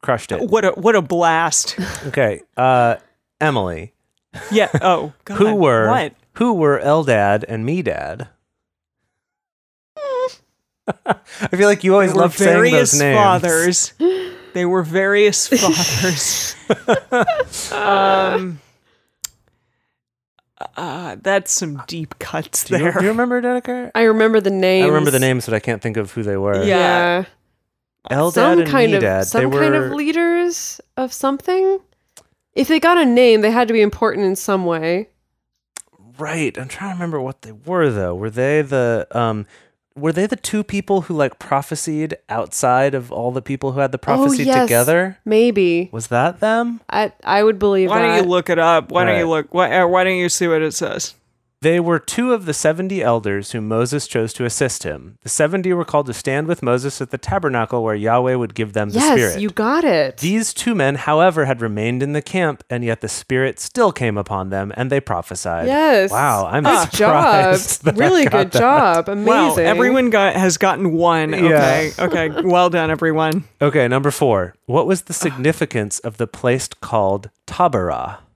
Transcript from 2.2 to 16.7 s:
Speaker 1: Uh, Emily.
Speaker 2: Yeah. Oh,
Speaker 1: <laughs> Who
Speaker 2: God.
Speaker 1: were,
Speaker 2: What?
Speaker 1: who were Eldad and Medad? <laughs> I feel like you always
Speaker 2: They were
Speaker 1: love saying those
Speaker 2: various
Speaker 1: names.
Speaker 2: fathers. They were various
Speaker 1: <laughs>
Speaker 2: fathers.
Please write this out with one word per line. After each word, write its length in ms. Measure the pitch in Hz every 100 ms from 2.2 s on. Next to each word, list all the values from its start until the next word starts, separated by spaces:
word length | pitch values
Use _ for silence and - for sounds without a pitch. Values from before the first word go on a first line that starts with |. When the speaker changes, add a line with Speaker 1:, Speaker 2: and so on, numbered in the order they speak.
| 120 92 - -
Speaker 1:
Uh, 400 | 127 127 120 113 _ _ _ _
Emily. 500 | - 127 92 82 95 _ _ _ _ - -
Speaker 2:
Yeah. 180 | 214 208 -
Oh, 300 | 185 170 151 -
Speaker 1:
<laughs> 100 | -
Who 120 | 202 214
Speaker 2:
God. 60 | 214
Speaker 1:
were, 340 | 160 117 110
Speaker 2:
What? 240 | 247 156 _ _ -
Speaker 1:
who 180 | 240
were 260 | 202 151 143
Eldad 640 | 143 156 143 113 101 104 -
and 180 | 113 113
Medad? 600 | 175 127 76 71 98 - _ _ _ _ _ _ _ _ _ _ _ _ _ _ _ _ -
<laughs> 1080 | 571 508 508 - _ _ _ _ - - -
I 400 | - _ - 208 185
feel 120 | 208
like 160 | 202
you 100 | 185
always 180 | 196 185
Speaker 2:
They 40 | 190
were 60 |
Speaker 1:
love 160 | 185 -
saying 160 | 196 170 226
those 0 |
Speaker 2:
various 280 | - - 147
Speaker 1:
names. 180 | 143 139
Speaker 2:
fathers. 760 | 202 180 175 165 175 175 - _ 339 381 370 - -
They 120 | 180 175
were 180 | 185
various 640 | 160 175 190 202 208 - -
Speaker 1:
<laughs> 20 |
Speaker 2:
fathers. 1040 | 262 - - 175 117 185 156 - - - - -